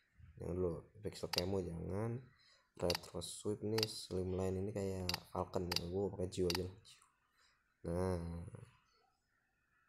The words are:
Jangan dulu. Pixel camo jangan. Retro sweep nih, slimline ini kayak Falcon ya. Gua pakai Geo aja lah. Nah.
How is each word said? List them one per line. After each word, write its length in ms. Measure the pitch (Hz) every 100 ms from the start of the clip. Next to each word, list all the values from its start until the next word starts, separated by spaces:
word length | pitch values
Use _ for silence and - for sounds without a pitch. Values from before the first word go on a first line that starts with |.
| _ - - -
Jangan 140 | 85 90
dulu. 240 | 90 76 - 101
Pixel 260 | 101 - 85
camo 320 | - 90 98
jangan. 560 | 87 85 87 95 117 123 131 - - - _ -
Retro 420 | 87 - - 87
sweep 400 | - - 104 104
nih, 240 | 104 110 110
slimline 720 | - - 92 92 92 95 92
ini 140 | 98
kayak 320 | 101 95 92 90 87 -
Falcon 400 | 95 87 92 87
ya. 160 | 87 87
Gua 180 | 95 98
pakai 220 | 92 92
Geo 160 | 95 90
aja 140 | 87 90
lah. 120 | - - - - _ _ _ _ _ _ _ 85
Nah. 560 | 87 92 87 85 85 87 - - - _ _ _ _ _ _ _ _ _ _